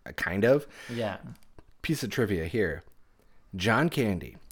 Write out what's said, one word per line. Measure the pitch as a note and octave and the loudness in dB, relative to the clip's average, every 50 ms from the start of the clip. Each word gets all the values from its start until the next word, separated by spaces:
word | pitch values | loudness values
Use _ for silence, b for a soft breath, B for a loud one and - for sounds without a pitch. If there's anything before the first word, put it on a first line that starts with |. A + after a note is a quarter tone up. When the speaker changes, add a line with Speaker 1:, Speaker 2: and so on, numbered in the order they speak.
| - | -18
Speaker 1:
uh, | - - | -14 -8
kind | - - - F2 G2+ G#2+ | -6 -4 -2 0 4 6
of. | A#2 C3+ D3 C#3+ - B B B B | 6 6 4 2 -2 B B B B
Speaker 2:
Yeah. | A#2+ A#2 A2+ G#2 F#2 - - A#2 - - - - - - - _ - - - | -6 -4 -4 -4 -6 -8 -10 -14 -16 -16 -20 -20 -20 -20 -20 _ -16 -8 -4
Speaker 1:
Piece | - D#3+ - - | -2 -2 -2 -2
of | G#2 | -2
trivia | - - A#2 G2 G2+ E2 D#2+ | -2 0 0 2 0 0 -2
here. | F2+ - A2+ G2+ E2 D2+ D#2+ - - - - - - _ _ _ - - - - - - | 0 0 0 0 0 0 -4 -10 -14 -20 -20 -20 -20 _ _ _ -20 -20 -20 -18 -12 -6
John | F#2 F2 A2 A2 B2 D#3 E3+ | -2 2 4 4 4 4 2
Candy, | - D3+ A#2+ G#2 F#2+ E2 C2+ B1 - - - - | 2 2 2 2 0 -2 -4 -8 -14 -16 -20 -20